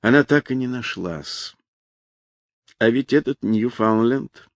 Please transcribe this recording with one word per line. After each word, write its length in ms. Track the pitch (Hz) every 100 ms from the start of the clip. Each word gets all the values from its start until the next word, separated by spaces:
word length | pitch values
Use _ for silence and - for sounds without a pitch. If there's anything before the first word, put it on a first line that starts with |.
Она 200 | 110 139
так 280 | 135 147 -
и 40 |
не 120 | 131 127
нашлась. 880 | 127 117 - 90 80 - - - _ _ _ _ _ _ _ _ _ _ _ _ _
А 120 | 113
ведь 240 | 120 131
этот 280 | 143 127 139
Ньюфаундленд 1040 | 104 110 120 - 110 110 117 131 - - _